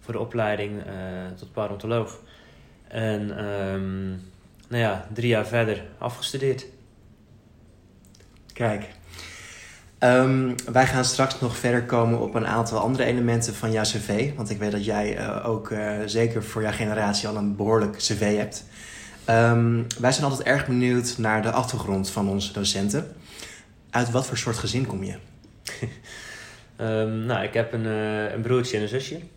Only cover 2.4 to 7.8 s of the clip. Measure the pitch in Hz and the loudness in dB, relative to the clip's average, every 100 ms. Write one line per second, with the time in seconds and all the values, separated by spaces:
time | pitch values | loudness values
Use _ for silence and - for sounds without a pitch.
2.4 | - - - - - 113 113 104 104 101 | -20 -20 -20 -20 -10 -4 0 0 -2 -4
3.4 | 104 101 98 95 95 95 95 92 92 - | -4 -4 -2 -2 -4 -4 -4 -6 -12 -20
4.4 | - - - 120 113 95 92 107 120 113 | -20 -20 -6 0 0 0 -6 -4 2 2
5.4 | 104 120 110 101 - - 120 120 - 139 | 2 2 2 0 -6 -8 -8 -6 -6 -2
6.4 | 135 131 - - - - - - - - | 0 -2 -4 -20 -20 -20 -20 -20 -20 -20
7.4 | - - - - | -20 -20 -20 -20